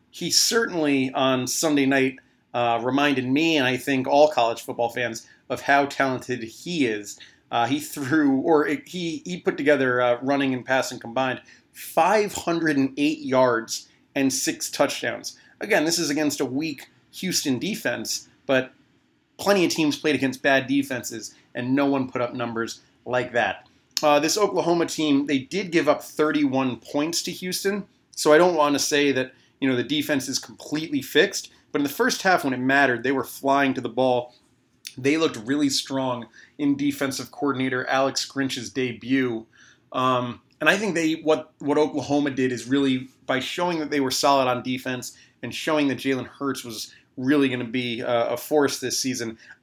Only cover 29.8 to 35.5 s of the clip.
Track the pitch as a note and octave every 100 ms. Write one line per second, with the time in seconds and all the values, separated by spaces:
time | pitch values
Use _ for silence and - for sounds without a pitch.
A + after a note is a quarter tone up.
29.8 | - D3+ D3 C#3+ C3 B2+ - G#2 - D3+
30.8 | D#3 C#3+ B2+ D3+ G3 - - _ _ D3
31.8 | C#3+ - B3 B3 G3 F3+ C#3 B2+ C3 C#3
32.8 | C3+ A#2 B2 C3+ A#2+ - C#3 C#3 C#3 C3
33.8 | A#2+ A2 C3 B2 A#2+ _ _ _ _ _
34.8 | - - C3 D#3 D#3 B2 G#2+